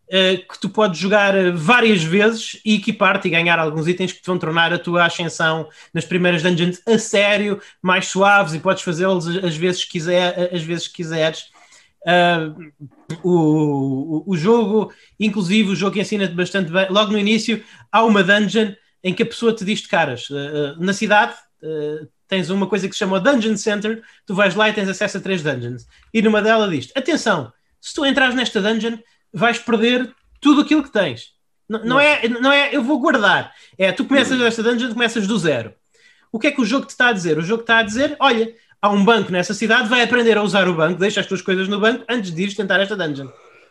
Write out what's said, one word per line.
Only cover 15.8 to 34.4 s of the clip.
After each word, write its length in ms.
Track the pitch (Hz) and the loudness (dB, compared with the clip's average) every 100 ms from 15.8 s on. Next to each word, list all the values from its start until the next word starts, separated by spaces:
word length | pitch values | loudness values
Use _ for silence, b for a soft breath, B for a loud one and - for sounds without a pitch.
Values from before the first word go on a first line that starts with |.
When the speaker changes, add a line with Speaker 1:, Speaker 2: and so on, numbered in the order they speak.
| 196 196 | -2 -2
Speaker 1:
ensina-te 340 | 190 208 190 | -4 -2 -2
bastante 380 | 170 180 196 165 | -2 -4 -2 -2
bem. 160 | 175 190 | 0 0
Logo 220 | 196 208 | 2 2
no 80 | 214 | 0
início, 420 | 202 220 220 214 B B B | 2 0 0 -4 B B B
há 120 | 214 226 | 2 4
uma 180 | 202 | 4
dungeon 500 | 185 208 208 208 214 b b b | 4 4 2 0 0 b b b
em 100 | 185 | -4
que 100 | 180 | -2
a 20 | 226 | -2
pessoa 280 | - 233 | 0 -2
te 120 | 226 185 | -2 -4
diz 140 | 214 | -6
de 60 | - | -2
caras, 400 | 180 151 120 - | 0 0 -4 -10
eh, 40 | 143 | -10
eh, 400 | 143 151 143 160 | -6 -4 -6 -4
na 140 | 180 | -4
cidade, 400 | 196 220 208 226 - _ _ | -2 2 2 2 -4 _ _
eh, 460 | 156 156 147 156 156 _ _ | -10 -8 -6 -8 -12 _ _
tens 220 | 190 160 | -4 -2
uma 180 | 196 196 | -2 -2
coisa 200 | 208 185 | -2 -4
que 60 | |
se 60 | - | -4
chama 200 | 196 190 | -2 0
Dungeon 360 | 196 277 220 214 | 2 2 0 -2
Center, 460 | - 208 208 220 b b - | -2 -4 -4 -8 b b -6
tu 100 | 190 | 0
vais 180 | 196 175 | 0 2
lá 140 | 214 | 0
e 40 | |
tens 160 | 214 196 | 0 -4
acesso 280 | 190 202 202 | -4 -6 -6
a 40 | |
três 200 | 190 190 | -4 -4
dungeons. 440 | 151 135 120 123 - b b | -4 -4 -6 -12 -16 b b
E 80 | 226 | 0
numa 200 | 220 214 | 2 2
delas 280 | 208 226 208 | 2 2 2
diz, 200 | 151 - 277 | -2 -6 -6
"Atenção, 560 | 262 311 - 175 120 - _ _ | -2 -2 0 -2 -4 -14 _ _
se 140 | - | -12
tu 120 | - 277 | -4 0
entrares 300 | 262 262 247 | 2 2 0
nesta 260 | 233 220 | -2 -2
dungeon, 360 | 202 226 233 233 - _ _ | 0 0 -2 -6 -12 _ _
vais 240 | 185 226 233 | -2 0 0
perder 540 | - 226 233 247 254 - _ _ | -2 0 2 0 -2 -10 _ _
tudo 200 | 277 285 | 2 4
aquilo 220 | - 311 | 4 0
que 80 | - | 0
tens." 400 | 214 175 117 - _ _ _ - | -2 -2 -4 -14 _ _ _ -10
N-, 100 | 220 | -8
não 60 | 226 | 0
Speaker 2:
Não. 140 | 262 | 2
Speaker 1:
é, 280 | 294 277 226 | 4 2 0
não 240 | 233 262 | 0 2
é, 240 | 285 277 285 | 2 2 -2
"Eu 80 | |
vou 160 | 240 294 | -2 0
guardar." 540 | 311 262 202 156 - b b - | 0 2 2 2 -2 b b -2
É, 140 | 190 | -2
tu 120 | 185 269 | 0 0
começas 320 | 277 233 | 0 2
Speaker 2:
Não. 80 | 254 | 0